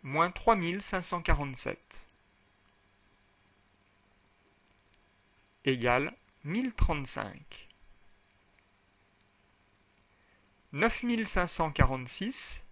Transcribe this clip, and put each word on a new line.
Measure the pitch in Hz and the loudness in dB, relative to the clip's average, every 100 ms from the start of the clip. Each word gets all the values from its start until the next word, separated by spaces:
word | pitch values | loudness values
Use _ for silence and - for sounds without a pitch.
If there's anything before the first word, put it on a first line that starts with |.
moins | 143 143 170 | -4 2 2
trois | - - 220 | 2 4 4
mille | 170 185 | 4 -2
cinq | - 190 | -4 -6
cent | 175 175 | -4 -6
quarante-sept | 170 151 139 131 - - _ - - _ _ _ _ _ _ _ _ _ _ _ _ _ _ _ _ _ _ _ _ _ _ _ _ _ _ _ _ _ _ _ _ _ _ _ | 4 4 2 -6 -8 -8 _ -20 -20 _ _ _ _ _ _ _ _ _ _ _ _ _ _ _ _ _ _ _ _ _ _ _ _ _ _ _ _ _ _ _ _ _ _ _
égale | - 131 120 123 143 - _ _ | -2 0 4 2 2 -6 _ _
mille | 143 190 262 | -6 -2 -2
trente-cinq. | - - 151 135 - 104 - - - - - - - - - _ _ _ _ _ _ _ _ _ _ _ _ _ _ _ _ _ _ _ _ _ _ _ _ _ | 2 2 4 -4 -6 -8 -10 -18 -20 -20 -20 -20 -20 -20 -20 _ _ _ _ _ _ _ _ _ _ _ _ _ _ _ _ _ _ _ _ _ _ _ _ _
Neuf | 143 220 - | 0 0 0
mille | 240 233 214 | 0 0 0
cinq | 202 180 | 0 0
cent | - 160 | 0 -2
quarante-six | 147 135 131 127 - 202 269 - - - | 4 4 4 -6 -6 -6 -6 -10 -12 -14